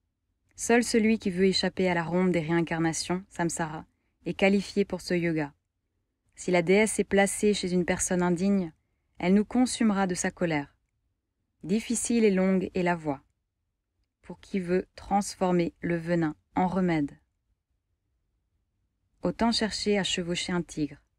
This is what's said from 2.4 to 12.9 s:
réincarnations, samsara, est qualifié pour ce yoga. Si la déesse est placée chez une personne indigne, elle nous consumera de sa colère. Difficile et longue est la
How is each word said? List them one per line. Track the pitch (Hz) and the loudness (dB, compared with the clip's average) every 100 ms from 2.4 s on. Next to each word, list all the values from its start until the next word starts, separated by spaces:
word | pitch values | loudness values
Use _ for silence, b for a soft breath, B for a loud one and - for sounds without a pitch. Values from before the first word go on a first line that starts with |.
réincarnations, | 156 170 160 165 165 160 - 185 196 | 0 0 0 0 -2 -2 -6 -6 -8
samsara, | - 170 - 160 156 170 _ _ _ 170 | -6 -4 -4 -6 -8 -16 _ _ _ -8
est | |
qualifié | 170 196 202 185 - | 2 4 4 0 -2
pour | 196 180 | -2 -4
ce | - | -2
yoga. | 180 170 156 143 - _ _ _ _ _ _ _ | -2 0 -2 -4 -8 _ _ _ _ _ _ _
Si | - - | -10 0
la | 180 | 0
déesse | 170 196 220 - | 4 4 4 0
est | |
placée | 202 196 196 - 208 | 0 2 2 2 0
chez | 202 185 | 0 0
une | 180 175 | 0 0
personne | 185 - 185 | -2 -2 0
indigne, | 180 170 196 196 170 - _ _ _ - | 0 2 2 0 -2 -10 _ _ _ -4
elle | 180 | 2
nous | 196 | 2
consumera | 208 240 254 - 226 196 190 | 2 0 0 2 0 2 0
de | |
sa | 180 190 | -2 -4
colère. | - 175 151 143 _ _ _ _ _ _ _ _ _ | -2 -2 -2 -4 _ _ _ _ _ _ _ _ _
Difficile | 156 208 - 226 - 233 | -2 -2 -2 -4 0 2
et | 220 | 4
longue | 185 190 190 180 | 4 2 2 -2
est | 190 | -2
la | 175 | -2